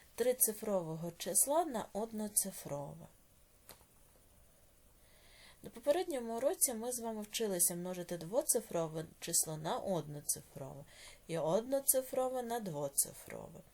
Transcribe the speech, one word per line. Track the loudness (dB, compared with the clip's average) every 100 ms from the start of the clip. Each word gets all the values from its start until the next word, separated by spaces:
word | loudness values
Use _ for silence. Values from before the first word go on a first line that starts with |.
| -12
трицифрового | 0 2 6 4 2 0 0 0 -4 -6 -6
числа | 2 4 6 4
на | 4 -2 -4
одноцифрове. | -4 -4 -4 0 0 0 -4 -6 -6 -6 -12 -18 -20 _ -20 -20 -20 -20 -20 -20 -20 -20 -20 -20 -20 -20 _ -20 _ -20 -20 -20 -20 -20 -20 -20 -16
На | -14
попередньому | -2 4 4 4 -2 -2 0
уроці | 2 4 2
ми | 2 -4
з | -4
вами | -4 -4
вчилися | -4 -2 0 4 4
множити | 2 -4 -6 -6 -6
двоцифрове | -2 0 2 2 2 -2 -2 -4 -8 -8
число | 0 2 2 -2
на | -2 -2
одноцифрове | 0 -2 -2 -8 -4 -4 -4 -12 -10 -12 -16 -18 -18 -16 -6
і | -2
одноцифрове | 2 2 2 0 4 2 4 0 0 0
на | -2 -2
двоцифрове. | -2 -2 -2 0 0 -2 -12 -12 -12 -14 -18